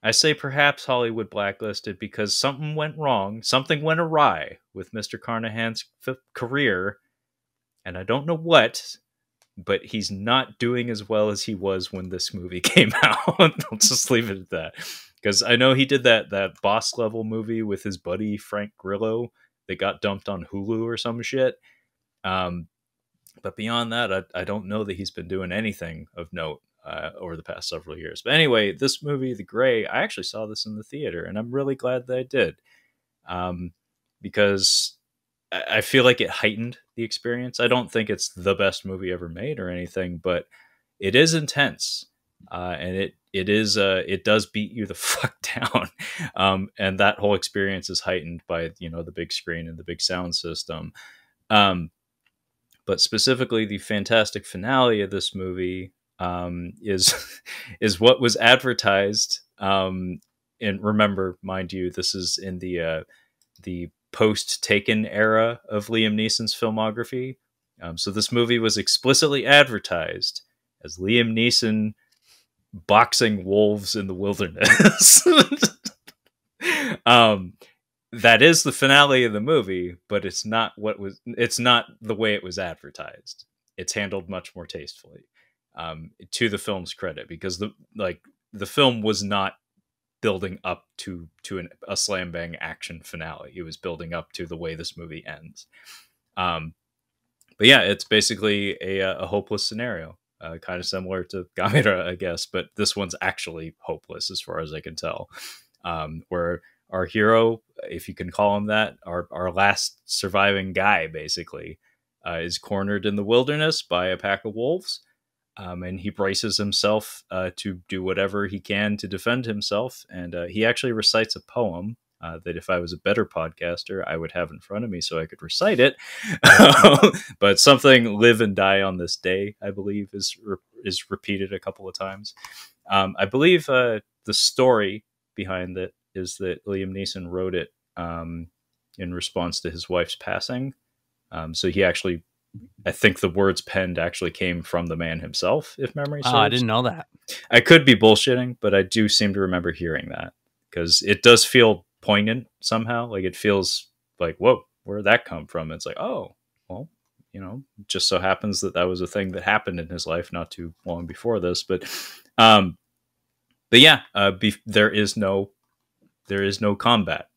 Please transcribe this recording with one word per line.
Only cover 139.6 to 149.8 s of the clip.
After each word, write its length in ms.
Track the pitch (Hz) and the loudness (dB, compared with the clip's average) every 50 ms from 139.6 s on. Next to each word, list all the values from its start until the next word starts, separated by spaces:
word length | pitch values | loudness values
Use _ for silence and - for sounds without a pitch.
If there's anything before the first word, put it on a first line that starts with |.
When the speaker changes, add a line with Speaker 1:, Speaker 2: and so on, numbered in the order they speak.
Speaker 1:
to 100 | - 85 | -8 -8
his 180 | 80 85 - - | -10 -10 -8 -4
wife's 260 | 90 90 85 - - | -2 -2 -2 -2 -6
passing. 580 | - - - - 85 - - 127 123 131 139 135 _ _ _ _ _ _ _ _ _ _ _ | -12 -8 -6 -6 -6 -6 -6 -6 -6 -6 -8 -10 _ _ _ _ _ _ _ _ _ _ _
Um, 240 | - 80 80 80 80 | -12 -10 -10 -8 -8
so 140 | - - 95 | -4 -2 -2
he 140 | 82 95 95 | 2 4 2
actually, 380 | 90 87 - - 95 90 82 _ _ _ _ _ _ _ 117 - - _ _ - | 2 2 0 -2 -4 -4 -4 _ _ _ _ _ _ _ -20 -20 -20 _ _ -6
I 60 | 98 | -6
think 280 | - - - 107 90 - | -4 4 4 4 4 4
the 100 | - 95 | -2 -2
words 320 | 82 95 98 98 92 - | 0 2 2 2 2 0
"penned" 360 | - - - 98 95 90 87 85 | -6 -6 -4 -4 -2 -2 -2 -4
actually 340 | 82 87 - - - 85 | -4 -4 -4 -4 -6 -6
came 300 | 82 - 95 90 87 85 | -4 -4 -4 -4 -4 -4
from 260 | 80 - - 87 87 85 | -8 -4 -4 -4 -4 -4
the 100 | 82 82 | -6 -6
man 220 | 85 82 82 82 | -4 -6 -6 -6
himself, 540 | 80 78 - - - 90 113 151 147 - - - | -8 -8 -8 -4 0 0 0 0 -2 -6 -10 -8
if 160 | 135 123 - | -8 -8 -6
memory 260 | 151 143 143 147 147 135 | -6 -8 -8 -8 -6 -4
Speaker 2:
Oh, 40 | 127 | 2
I 160 | 127 120 110 | 4 4 4
Speaker 1:
serves. 60 | 104 | 4
Speaker 2:
didn't 160 | 113 123 123 113 | 2 0 0 0
know 140 | 110 113 123 | 0 0 0
that. 240 | 123 92 82 - _ _ _ _ - - - - - | -2 -4 -6 -14 _ _ _ _ -14 -14 -14 -10 6
Speaker 1:
I 120 | - 120 | 6 6
could 240 | 120 - 165 165 147 | 10 10 10 10 10
be 100 | 135 123 | 8 6
bullshitting, 640 | 101 110 110 110 104 - - 127 123 127 127 120 _ | 8 10 8 8 8 6 2 2 0 0 -4 -8 _
but 160 | - 104 98 | -2 2 4
I 80 | 98 95 | 4 2
do 240 | 95 - 113 110 104 | 2 2 0 2 2
seem 240 | - - 107 101 95 | 2 2 2 2 0
to 60 | 101 | 0
remember 320 | 98 92 90 90 85 87 | 0 0 0 -2 -2 -2
hearing 380 | 85 - | -4 -4